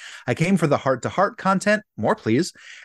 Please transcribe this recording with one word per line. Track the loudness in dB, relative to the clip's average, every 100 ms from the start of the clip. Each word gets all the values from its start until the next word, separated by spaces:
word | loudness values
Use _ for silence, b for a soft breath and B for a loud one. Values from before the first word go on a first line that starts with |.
| B B -4
I | 0
came | 2 2
for | 2
the | 2
heart-to-heart | 0 -2 -2 0 0 0
content, | 0 0 2 -2 -4 -4
more | -2 0
please, | 0 0 0 B B B